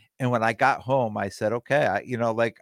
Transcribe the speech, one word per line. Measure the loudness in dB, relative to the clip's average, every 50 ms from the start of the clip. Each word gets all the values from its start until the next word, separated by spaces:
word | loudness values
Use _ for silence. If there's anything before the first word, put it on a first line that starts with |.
| _ _ _ -4
And | -2 0
when | 0 2
I | 2 0 2
got | 2 2 2 2 0
home, | 0 0 0 2 0 0 -2
I | -4 -4 -6
said, | -4 -2 -2 -2
"Okay, | -2 -2 -2 0 0 2 2
I, | 2 0 -2
you | -4 -4 -4
know, | -2 -2 0
like, | 0 0 0 -2 -2 -6